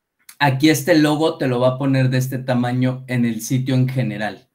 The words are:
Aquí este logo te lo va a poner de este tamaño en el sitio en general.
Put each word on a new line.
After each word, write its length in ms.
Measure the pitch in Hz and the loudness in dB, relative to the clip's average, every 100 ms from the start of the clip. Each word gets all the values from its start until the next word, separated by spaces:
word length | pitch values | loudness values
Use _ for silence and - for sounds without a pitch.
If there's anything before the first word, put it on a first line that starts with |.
| _ _ - - | _ _ -18 -2
Aquí 300 | 143 131 156 | 0 2 2
este 260 | 147 135 160 | 2 2 4
logo 420 | 151 151 160 165 | 4 2 0 -2
te 100 | 139 | -2
lo 120 | 120 | 0
va 100 | 127 | 0
a 80 | 127 | 0
poner 320 | 139 135 131 | 0 2 2
de 100 | 127 | 0
este 180 | 127 135 | -2 -4
tamaño 680 | - 123 123 127 127 127 - | -2 -2 0 0 -2 -2 -4
en 180 | 123 120 | -2 -2
el 160 | 110 | -2
sitio 340 | - 131 131 127 | -2 -2 0 0
en 120 | 127 | 0
general. 640 | 135 107 104 104 95 _ | 0 -4 -4 -6 -8 _